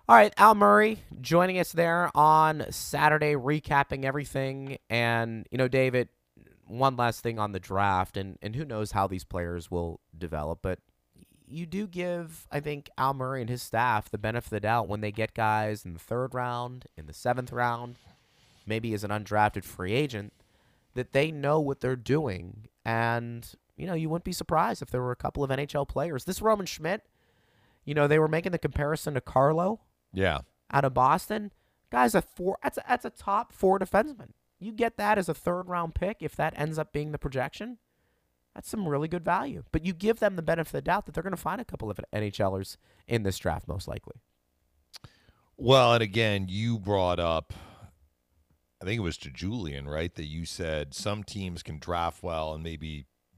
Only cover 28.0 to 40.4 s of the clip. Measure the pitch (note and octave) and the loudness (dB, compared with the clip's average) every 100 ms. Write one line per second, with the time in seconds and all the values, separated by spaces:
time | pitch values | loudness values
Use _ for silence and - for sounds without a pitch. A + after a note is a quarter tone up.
28 | D3 D3+ D#3 D#3 F#3 E3+ D3 - D3 D#3 | 4 6 4 2 -2 -2 -2 0 0 -2
29 | - C#3 - C3 C#3+ D#3+ F#3 A3+ _ _ | -2 -4 0 4 6 4 0 -2 _ _
30 | _ F#2 F#2+ C#2+ - _ - C#3 C#3 B2+ | _ 0 2 0 -4 _ -2 2 2 4
31 | B2+ E3 - G#3+ G#3 _ _ _ - A#3+ | 4 4 0 -6 -8 _ _ _ -4 2
32 | B3 G3 - - F3+ - - - - B3 | 4 4 0 -4 -4 -2 -4 -4 -2 -2
33 | A#3+ - - G#3 B3+ - F#3+ G3 F#3 F#3+ | -2 -8 -2 -2 -2 2 4 4 2 2
34 | D4+ B3 C3+ - _ - G3+ A3 A#3 - | 2 -4 -18 -20 _ -16 -10 -2 -2 0
35 | G#3 G#3+ F3 - F#3 F3+ F3+ F3 E3 - | 2 2 0 -2 -2 -2 -2 -4 -2 -2
36 | F3+ A3 D#3 - D#3 - D3+ D#3 D3+ D3 | -2 -4 -6 -2 -2 -2 -4 -4 -4 -4
37 | D3+ D3 C#3 C3 C3+ - A3+ A#3+ _ _ | -6 -6 -6 -4 -4 -6 -14 -14 _ _
38 | _ _ _ _ _ - - A3 E3+ C#3+ | _ _ _ _ _ -18 -10 -4 0 0
39 | D#3+ F3 E3 F#3 C#4+ G#3 - D#3 F3 E3 | 0 -2 0 0 -2 -10 -4 -2 -2 -2
40 | G#3 A3+ G#3 F3+ | 0 2 2 0